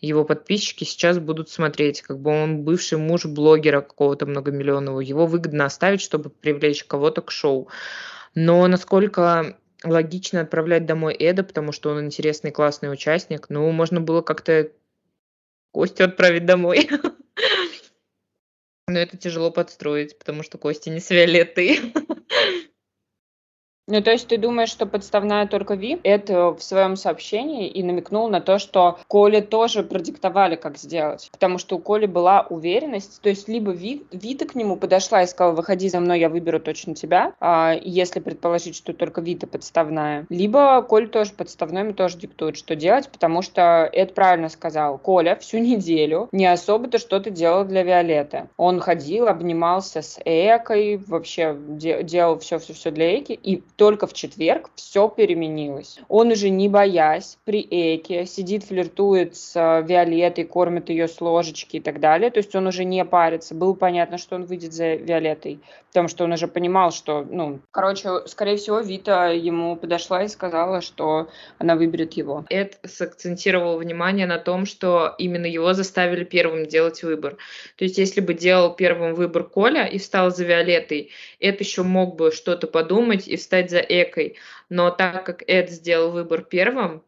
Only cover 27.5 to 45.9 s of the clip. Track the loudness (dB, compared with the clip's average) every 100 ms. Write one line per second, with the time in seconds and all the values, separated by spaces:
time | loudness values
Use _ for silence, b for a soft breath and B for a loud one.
27.5 | -6 -6 -4 -2 -4 -2 -2 0 -2 2
28.5 | 0 2 4 4 2 0 6 6 6 2
29.5 | 0 0 0 -4 -4 -6 -4 -2 2 2
30.5 | 0 -8 -14 -8 -4 -4 -4 -14 0 0
31.5 | 0 -4 -8 -2 0 0 2 4 4 2
32.5 | -4 -2 -2 -2 -8 -10 -4 -2 -2 -4
33.5 | -4 -4 -6 -8 -12 -12 -14 -10 -8 -8
34.5 | -4 -4 -2 2 2 4 2 2 2 0
35.5 | 2 -2 -2 -2 0 0 2 2 0 -2
36.5 | -4 -4 -8 -8 -10 0 2 2 -2 0
37.5 | 2 2 0 -2 -2 -2 -4 -8 -6 -2
38.5 | -2 -4 -14 -12 -6 -6 -6 -6 -8 -8
39.5 | -12 -4 -2 0 -2 -4 -6 -8 -4 2
40.5 | 4 6 6 6 2 4 0 -2 -4 -14
41.5 | -8 -6 -4 -6 -2 -2 -4 -16 -8 -8
42.5 | -8 -8 -2 2 2 2 -2 0 0 -2
43.5 | 4 6 6 4 2 0 4 4 4 0
44.5 | -6 -8 -2 -2 -4 2 4 4 0 -2
45.5 | -2 0 0 0